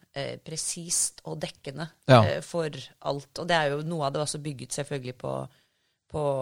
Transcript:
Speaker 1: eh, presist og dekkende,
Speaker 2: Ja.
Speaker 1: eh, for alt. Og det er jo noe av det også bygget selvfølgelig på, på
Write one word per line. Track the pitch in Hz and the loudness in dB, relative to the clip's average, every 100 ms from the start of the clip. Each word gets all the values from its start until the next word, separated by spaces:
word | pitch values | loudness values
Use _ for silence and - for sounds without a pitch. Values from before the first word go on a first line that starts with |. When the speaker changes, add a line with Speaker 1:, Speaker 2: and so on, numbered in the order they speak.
| _ 139 | _ -8
Speaker 1:
eh, | 135 123 | -8 -8
presist | - 156 - - 170 180 - - - | -10 -6 -6 -6 -2 0 0 -4 -10
og | 156 | -8
dekkende, | 165 - - 139 160 - - | -8 -8 -12 -10 -10 -2 8
Speaker 2:
Ja. | 127 | 10
Speaker 1:
eh, | 95 71 | 10 4
for | - 170 156 139 - - | -4 -4 -4 -6 -12 -8
alt. | 151 143 - - | -6 -6 -8 -6
Og | 175 | 0
det | 170 | 2
er | 147 | 2
jo | 143 | 0
noe | 156 170 139 | -2 -2 0
av | |
det | 147 | 0
også | 147 156 | -2 -4
bygget | 147 131 123 | -6 -8 -6
selvfølgelig | - 143 143 123 127 | -6 -4 -6 -6 -8
på, | 135 131 131 - _ _ _ _ _ | -6 -4 -6 -12 _ _ _ _ _
på | 156 147 135 | -2 0 0